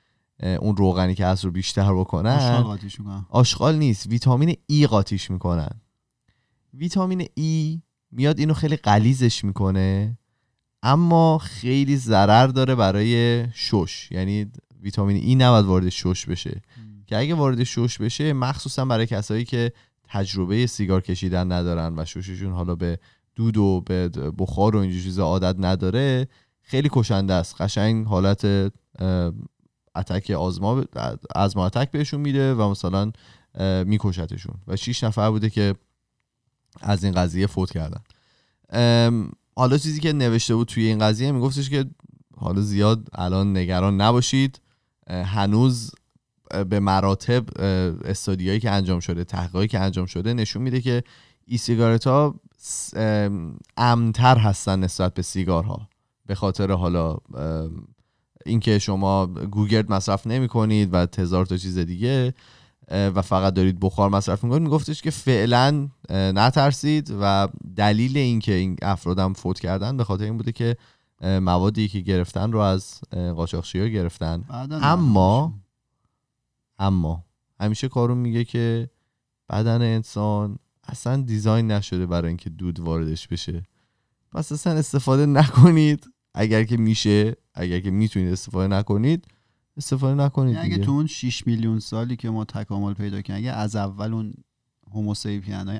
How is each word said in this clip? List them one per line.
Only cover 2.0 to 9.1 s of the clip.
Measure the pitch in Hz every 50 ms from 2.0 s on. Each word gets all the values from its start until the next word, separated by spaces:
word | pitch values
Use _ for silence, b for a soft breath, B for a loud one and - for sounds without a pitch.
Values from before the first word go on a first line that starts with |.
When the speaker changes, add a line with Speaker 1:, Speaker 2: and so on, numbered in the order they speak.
| 92 - - 82 95 113
Speaker 2:
آشغال | 135 143 131 123 120 120 120
قاطیش | 107 101 92 101 98 - -
می‌کنن. | 104 104 98 98 92 -
Speaker 1:
آشغال | - 117 123 - - - - 151 160
نیست، | 156 151 127 107 - -
ویتامین | 98 113 117 - 135 123 127 156 170 165 - _
ای | - 147 151 147
قاطیش | - 113 101 98 - 104 95 - -
می‌کنن. | 95 90 - 90 87 82 71 - - - - _ _ _ _ _ _ _ _ _ _ _ _ _ _ _ _ _ -
ویتامین | 131 160 175 - 190 185 185 185 180 170 - -
ای | - 156 160 160 160 156 156 160 165 - _ _ _ _ _
میاد | - 120 135 147 156 -
اینو | 151 156 151
خیلی | - 160 147 151
غلیظش | - - 107 101 107 107 120